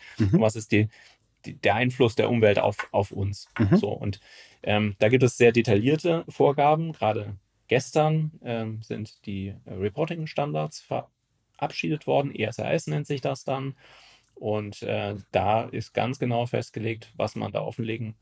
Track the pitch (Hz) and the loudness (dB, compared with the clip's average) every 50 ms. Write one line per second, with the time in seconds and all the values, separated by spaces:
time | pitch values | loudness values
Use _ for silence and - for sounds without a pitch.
0 | - - - - 110 95 120 185 110 107 - 113 107 - - 101 107 107 - - | -10 -10 -2 0 2 4 4 4 4 4 2 0 -4 2 2 4 4 2 -2 -10
1 | - - _ _ _ _ _ _ - - - - - 107 98 110 127 127 127 - | -20 -20 _ _ _ _ _ _ -16 -16 -8 -2 0 2 2 2 2 0 2 2
2 | 127 117 - - 110 110 120 113 110 104 101 - - 104 101 - - - - 107 | 2 2 4 2 0 2 2 4 4 4 6 4 2 0 0 -2 -6 -4 -2 -2
3 | 98 - - - 101 98 98 - - - - - 110 95 160 196 - 104 104 - | -2 -2 -2 -6 -4 -4 -6 -8 -12 -8 -2 0 2 4 4 4 2 0 -4 -4
4 | - 104 101 - _ - - - - - _ _ - - 104 104 107 104 98 - | -6 -6 -8 -8 _ -20 -20 -20 -20 -20 _ _ -4 0 0 0 0 0 0 2
5 | 107 110 127 127 127 120 - - 120 117 113 120 113 - 104 101 110 131 151 156 | 2 4 4 6 4 4 4 6 6 6 6 6 4 4 4 4 4 2 2 2
6 | - 170 165 165 - - - - 139 143 139 143 143 147 156 156 165 165 151 - | 2 0 0 -2 -2 -4 0 2 2 4 4 4 4 4 4 2 0 -4 -6 -2
7 | - 107 107 107 104 104 104 - _ _ _ _ _ - 120 131 - - - 160 | 0 0 0 0 -4 -8 -12 -14 _ _ _ _ _ 0 0 0 0 0 2 2
8 | 151 156 156 160 156 151 - - - 123 117 113 113 110 110 110 113 - 113 113 | 2 2 2 0 -2 -4 -6 -10 -8 -6 -6 -4 -4 -6 -8 -10 -10 -10 -8 -8
9 | 107 - - _ - 110 101 98 95 98 95 - - - 98 92 95 104 - - | -8 -10 -14 _ -12 -8 -8 -6 -6 -8 -10 -12 -14 -14 -8 -4 -4 -4 -2 -4
10 | 160 160 175 170 156 156 - - 147 147 151 156 151 156 - - - - 139 131 | -4 -4 -4 -6 -8 -8 -6 -6 -4 -4 -2 -4 -4 -6 -8 -12 -10 -6 -6 -6
11 | - - _ _ _ _ _ _ _ _ _ - 143 139 - - - 160 156 147 | -6 -8 _ _ _ _ _ _ _ _ _ -8 -8 -8 -6 -6 -4 -4 -4 -4
12 | - - 139 139 143 143 - - 107 110 120 - 113 123 156 165 - - 151 147 | -2 0 0 2 0 0 -2 -4 -4 -4 -4 -4 -4 -2 -2 -2 -2 -2 -4 -4
13 | 147 - 147 131 - 147 135 - - - 131 135 135 135 131 _ _ - - - | -4 -4 -6 -4 -4 -4 -6 -6 -6 -6 -6 -6 -6 -8 -10 _ _ -20 -20 -20
14 | - - _ _ _ _ _ - - 110 107 107 104 104 101 - 110 107 107 104 | -20 -20 _ _ _ _ _ -8 -4 -4 -2 -2 -4 -6 -10 -10 -6 -4 -4 -4
15 | 104 101 101 98 98 _ - 98 95 98 107 113 120 127 - 117 110 - - 110 | -4 -4 -6 -8 -6 _ 0 0 2 2 2 2 0 -2 -6 -8 -10 -6 -2 -2
16 | 107 120 131 - 131 123 117 117 120 120 - 117 113 - - 117 107 113 113 113 | -2 -2 -2 -2 -2 -2 0 0 0 0 -2 -4 -4 -4 -8 -6 -6 -6 -6 -8
17 | - - - - 107 110 - 110 107 104 - 104 104 110 113 - 113 110 110 117 | -10 -12 -6 -4 -4 -4 -4 -4 -6 -4 -4 -4 -4 -4 -6 -6 -6 -6 -6 -6
18 | 117 110 110 _ | -8 -10 -12 _